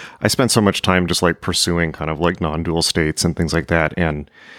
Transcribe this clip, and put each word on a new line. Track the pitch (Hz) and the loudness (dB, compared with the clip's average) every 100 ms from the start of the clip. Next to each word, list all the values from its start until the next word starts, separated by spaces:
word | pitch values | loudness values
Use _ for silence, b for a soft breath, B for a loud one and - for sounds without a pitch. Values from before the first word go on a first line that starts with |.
| B B | B B
I | 104 | -2
spent | - 123 | 2 2
so | 120 | 4
much | 101 95 | 2 2
time | - 92 87 | 2 2 2
just, | 85 | 0
like, | 90 85 | 0 0
pursuing | - 87 - 85 82 | -2 -2 0 0 -2
kind | 76 78 | -4 -6
of, | 76 | 0
like, | 87 90 | 0 0
non-dual | 82 78 85 82 | -2 -2 -2 0
states | 82 - 78 78 | 0 0 0 0
and | 87 80 | -2 0
things | 82 | 0
like | 85 78 | -2 0
that | 85 78 - | 0 0 0
and | 82 73 73 B B | -2 -2 -8 B B